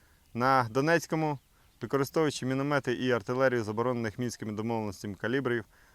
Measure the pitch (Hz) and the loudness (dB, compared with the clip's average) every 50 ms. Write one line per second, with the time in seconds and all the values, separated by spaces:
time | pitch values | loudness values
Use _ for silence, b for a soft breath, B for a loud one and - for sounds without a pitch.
0 | b b b b b b - 117 123 131 135 131 123 110 107 135 139 160 170 165 | b b b b b b -4 0 2 4 4 4 4 2 2 2 4 4 4 2
1 | - - 170 160 160 151 143 131 _ _ b b b b b b - 110 - 139 | 2 0 -2 0 0 0 -2 -4 _ _ b b b b b b -8 -2 0 0
2 | 139 - - 165 160 147 - - - 127 131 135 139 147 147 139 - 131 120 87 | 0 2 2 2 2 2 0 -2 -2 -2 -2 0 0 2 0 0 2 0 -2 0
3 | 123 127 120 113 101 - 123 127 135 131 123 120 107 104 107 110 117 127 127 120 | 2 2 2 2 0 -2 0 2 2 4 4 2 0 -2 -2 -2 0 0 0 -2
4 | 113 110 - - 123 120 - - 117 110 104 101 110 117 117 113 107 104 95 - | -2 -4 -4 -4 -6 -6 -6 -8 -8 -8 -6 -4 -4 -2 -2 -2 -4 -4 -8 -8
5 | - 104 98 - - 107 123 139 131 123 120 117 104 _ b b b b | -8 -10 -8 -4 -4 -2 -2 0 0 0 -2 -2 -4 _ b b b b